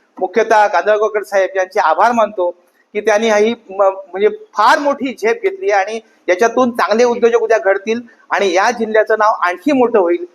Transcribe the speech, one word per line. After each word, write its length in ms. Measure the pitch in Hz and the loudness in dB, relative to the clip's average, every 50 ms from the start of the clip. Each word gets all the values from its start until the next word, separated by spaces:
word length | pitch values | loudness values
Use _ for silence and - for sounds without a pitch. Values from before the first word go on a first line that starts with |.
| _ _ _ - | _ _ _ -8
मुख्यतः 480 | 185 180 - 226 220 220 226 214 208 | -8 -4 -2 -2 0 2 4 4 4
कांदळगावकर 560 | 202 - 175 175 202 214 214 220 208 214 214 196 | 2 0 0 0 0 0 0 0 -2 -4 -6 -6
साहेब 260 | - 202 196 190 180 190 | -4 -2 -2 -2 -2 -2
यांचे 240 | 190 185 185 - 208 | -4 -6 -4 -2 0
आभार 320 | 180 156 160 165 202 233 | 0 0 2 2 2 2
मानतो 400 | 240 233 214 - - 185 180 175 175 _ _ _ _ _ _ _ - | 2 0 -2 -2 -2 -4 -4 -4 -6 _ _ _ _ _ _ _ -10
की 80 | 208 | -4
त्यांनी 280 | 202 214 208 208 226 226 | -2 0 0 0 0 2
ही 240 | 214 208 214 226 233 226 _ - | 2 2 2 0 0 -4 _ -10
म-, 140 | 190 196 202 | -4 0 0
म्हणजे 440 | 196 190 190 - - - 190 208 | 0 0 -2 -8 -12 -4 -2 0
फार 520 | 214 214 - - - - - 208 240 311 311 | 0 -2 -4 -10 -8 -2 0 2 2 2 2
मोठी 360 | 285 285 277 277 247 277 220 - | 0 -2 -4 -4 -6 -8 -8 -4
झेप 200 | 196 226 233 233 | -4 -4 -2 -2
घेतली 300 | - 190 190 190 190 196 | -4 -4 -4 -4 -2 0
आणि 280 | 208 196 190 208 220 226 - _ _ _ _ | 0 0 0 -2 -6 -10 -12 _ _ _ _
याच्यातून 440 | - 180 180 233 226 226 247 254 240 | -4 0 0 0 0 2 0 0 0
चांगले 320 | 240 - 185 175 208 226 247 | 0 -2 -2 0 2 2 2
उद्योजक 340 | 240 240 202 226 226 226 | 2 2 2 2 2 2
उद्या 200 | 226 220 214 226 | 2 2 0 0
घडतील 440 | 214 185 190 196 196 - 214 226 240 240 - _ _ _ - | 0 2 0 -2 0 -2 -4 -6 -6 -6 -12 _ _ _ -4
आणि 240 | 151 180 202 196 165 | -2 0 0 0 2
या 180 | 180 202 233 | 2 0 0
जिल्ह्याचं 440 | 240 202 226 214 220 220 208 214 220 214 | 0 -2 -4 0 0 0 2 2 0 2
नाव 120 | 214 214 | 2 0
आणखी 400 | 220 - - 175 180 175 - 294 | 0 0 -2 -4 -4 -4 -2 0
मोठं 280 | 294 262 247 233 233 208 | 2 2 2 2 2 2
होईल. 260 | 180 170 175 175 175 - | 2 2 0 -2 -4 -10